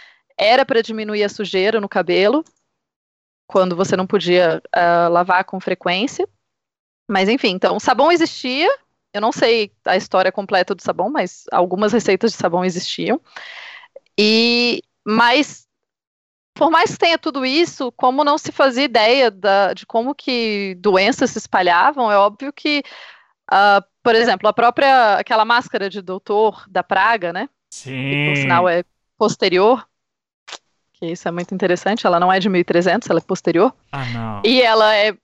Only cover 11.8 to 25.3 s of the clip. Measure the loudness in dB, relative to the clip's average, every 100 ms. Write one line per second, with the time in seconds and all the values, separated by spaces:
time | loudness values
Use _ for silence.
11.8 | 0 0 0 0 -2 -2 -4 -2 -4 -4
12.8 | -8 -8 -4 -4 _ -20 -20 -20 -20 -20
13.8 | -20 -20 _ 0 2 2 2 0 0 -4
14.8 | -8 _ -4 2 2 2 0 -6 _ _
15.8 | _ _ _ _ _ _ _ -2 2 2
16.8 | 0 0 0 0 -4 -4 -2 0 -2 -4
17.8 | -10 -2 -2 2 0 0 -4 0 0 2
18.8 | 0 2 2 4 2 0 0 2 2 -2
19.8 | -4 -4 -4 -6 -6 -4 -2 -4 -6 -4
20.8 | 0 2 2 0 -2 -4 -4 0 2 4
21.8 | 2 0 2 4 2 0 -14 -8 -4 -4
22.8 | -6 -18 -20 -20 _ _ 0 2 4 4
23.8 | 0 _ 2 2 2 0 0 2 0 2
24.8 | 4 4 4 2 0